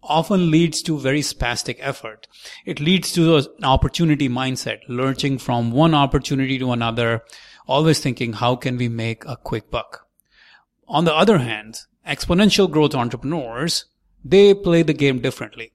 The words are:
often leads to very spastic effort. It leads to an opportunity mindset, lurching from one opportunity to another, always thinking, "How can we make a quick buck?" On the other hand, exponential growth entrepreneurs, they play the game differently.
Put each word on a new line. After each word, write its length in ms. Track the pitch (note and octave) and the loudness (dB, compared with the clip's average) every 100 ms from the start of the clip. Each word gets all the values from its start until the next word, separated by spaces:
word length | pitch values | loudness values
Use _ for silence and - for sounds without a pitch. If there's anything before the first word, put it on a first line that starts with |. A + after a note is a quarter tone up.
often 460 | - D3 E3 G3+ F3 | 0 -2 2 2 4
leads 320 | D#3 E3+ D3+ | 4 2 -2
to 160 | - D#3 | -6 -4
very 240 | C3 C#3+ | -2 -2
spastic 560 | C#3+ - B2 A#2+ - A#2+ | -4 -4 -4 -4 -6 -8
effort. 480 | C#3 C3+ A2+ G#2+ - _ - - - | -8 -10 -12 -16 -20 _ -20 -18 -12
It 140 | D#3 | -6
leads 320 | D3 F#3 - | 0 0 0
to 240 | - E3 D#3+ | 0 4 4
an 80 | C3+ - | 2 -4
opportunity 640 | C3 C3+ C3+ - E3+ D3 C#3 | 0 2 2 2 0 2 0
mindset, 520 | B2 C3 B2+ - G#2+ - | -2 -4 -4 -8 -10 -8
lurching 480 | B2 C3+ C3 C#3+ C3+ | -4 -2 -2 -2 -4
from 320 | - A#2+ A#2 | -2 -2 0
one 220 | A#2+ E3 | 2 4
opportunity 640 | D#3 C#3+ D3 - C#3 C3 C3 | 4 2 0 -2 -4 -2 -2
to 140 | B2+ | -2
another, 500 | A#2+ A#2 A#2 A#2 A2+ _ - - - - | -2 -2 -2 -2 -2 _ -20 -20 -20 -2
always 320 | C3+ D#3+ D#3 | 2 4 2
thinking, 340 | - A#2+ A#2+ | 0 -4 -6
"How 220 | A2 A#2+ B2+ | -2 -2 -2
can 220 | C3+ B2 | -4 -4
we 120 | A#2+ | -4
make 340 | A#2 A2+ A2+ - | -4 -6 -8 -12
a 100 | A#2+ | -14
quick 340 | - A#2+ - | -8 -10 -6
buck?" 380 | A#2+ - - _ _ _ _ _ _ _ _ _ | -10 -10 -16 _ _ _ _ _ _ _ _ _
On 180 | D3 E3+ | 0 2
the 80 | |
other 240 | D3+ G3+ G3+ | 2 4 4
hand, 440 | A#2+ G#2+ G#2+ A2+ - _ - | 2 -6 -10 -20 -20 _ -10
exponential 640 | C#3+ - F3 G#3 - F#3+ | -8 -2 2 4 4 2
growth 260 | D3+ D3 C#3+ | 2 0 0
entrepreneurs, 920 | A#2+ A#2+ C3 E3 B2 A#2 E3 - - _ _ _ C#3 | -4 -6 -8 -6 -8 -6 -6 -6 -8 _ _ _ 2
they 300 | F#3 G3+ G3 | 6 8 6
play 260 | F#3+ E3+ | 4 2
the 140 | D#3+ D3 | 2 2
game 240 | C#3 C3 | 0 0
differently. 520 | B2+ - A2+ - A2+ | -4 -6 -12 -14 -20